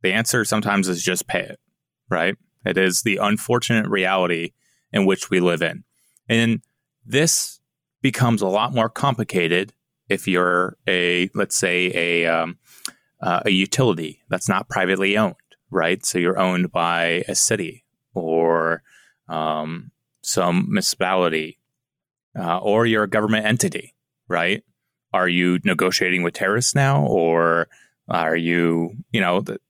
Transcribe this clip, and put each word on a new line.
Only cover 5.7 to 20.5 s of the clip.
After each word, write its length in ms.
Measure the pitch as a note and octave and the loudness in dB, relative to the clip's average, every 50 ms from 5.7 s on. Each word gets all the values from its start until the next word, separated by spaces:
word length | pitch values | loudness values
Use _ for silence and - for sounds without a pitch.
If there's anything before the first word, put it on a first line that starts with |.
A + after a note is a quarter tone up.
| - - - _ _ _ _ _ _ _ _ - | -4 -8 -14 _ _ _ _ _ _ _ _ -2
And 340 | A#2 A2+ A#2 A#2 A2+ - - _ _ _ _ _ _ _ _ | 0 2 2 2 0 -2 -4 _ _ _ _ _ _ _ _
this 540 | A2+ A2+ C#3 D#3+ E3 - - - - - - _ _ _ _ _ _ _ _ | -2 0 0 2 2 0 -2 -4 -6 -10 -18 _ _ _ _ _ _ _ _
becomes 400 | - C3 - - B2 A#2+ A#2 G2+ | -2 -2 0 2 2 2 2 2
a 60 | G2+ F#2 | 2 0
lot 260 | F#2+ G#2 A2+ C3 C3+ | 2 0 0 0 0
more 140 | A#2+ A2 A2+ | 0 0 0
complicated 840 | - - - C#3 B2+ A#2+ A2 - - F2+ E2+ E2 E2+ F2+ G2 G#2 - _ _ _ _ _ _ - | -2 0 0 0 0 0 -2 -2 0 0 0 2 2 0 0 -2 -8 _ _ _ _ _ _ -4
if 160 | G2 F#2+ - G2 | -4 -2 0 0
you're 500 | F2+ F2+ F2+ F2+ F2 F2+ F2+ - - - _ F#2+ | 2 2 2 2 2 2 0 -2 -4 -6 _ -2
a, 420 | F#2 F2+ F2 F2 F2 F2 F2+ G2 - | 0 0 2 2 2 0 0 -2 -2
let's 220 | - G2 - - | -4 -4 -2 -2
say, 360 | - - F2+ F2+ F2+ F2+ F2+ F2 | -2 0 0 2 2 0 0 0
a, 320 | F2 E2+ F2 E2+ E2+ E2 E2 | 0 0 0 0 2 2 2
um, 300 | E2 E2 E2 E2+ F2 - _ _ - - - - - _ _ _ _ _ | 2 2 0 -2 -6 -10 _ _ -20 -16 -14 -14 -14 _ _ _ _ _
uh, 200 | - F2+ F2 - - | -4 -2 -2 0 0
a 40 | G#2+ | 2
utility 720 | G2 F#2 F#2+ - - - C3 A#2 F2+ E2 D#2+ D#2 - - _ _ | 2 2 2 0 2 2 2 2 2 0 -4 -8 -12 -14 _ _
that's 180 | G2 F2+ - - | -6 -4 -2 0
not 220 | F#2+ F#2+ - - | 0 -2 -2 -2
privately 480 | - G2 F#2 F2+ F#2+ F#2 G2 G2 G2+ G#2+ | -2 -2 0 2 2 2 2 0 2 2
owned, 180 | A2 F2+ E2 - _ _ _ _ _ _ | 0 0 -2 -6 _ _ _ _ _ _
right? 360 | - F2+ D#2+ E2+ F#2 - - | -2 0 0 0 0 -2 -4
So 120 | - - F#2 | -4 -2 0
you're 200 | E2+ F2 F#2 F#2+ | 0 2 2 2
owned 320 | F#2 F#2 F#2 F2+ F2+ F2 | 0 0 2 0 -2 -2
by 520 | - F2+ E2 E2+ E2+ E2+ E2+ E2+ E2+ F2+ - - | -2 -2 0 0 0 0 0 0 0 -2 -4 -4
a 80 | F2+ | -2
city 480 | - - - A2+ G2+ F2 D#2+ - - _ _ _ _ _ _ _ | -2 0 0 0 -2 -4 -8 -10 -14 _ _ _ _ _ _ _
or, 720 | F#2+ E2+ D#2+ E2 E2 E2 E2 E2 E2 D#2+ E2 E2 D#2+ - _ _ - _ _ _ _ _ - | -6 -4 0 0 2 2 2 2 2 0 0 -2 -4 -8 _ _ -20 _ _ _ _ _ -10
um, 640 | E2 D#2 D#2 D#2 D#2 D#2 D#2 D#2 E2 E2+ A2+ - - _ _ _ _ _ | -6 -4 -4 -2 -4 -4 -6 -8 -10 -12 -14 -18 -20 _ _ _ _ _
some 440 | - - - G2+ F2+ F2 | -10 -4 -2 0 0 2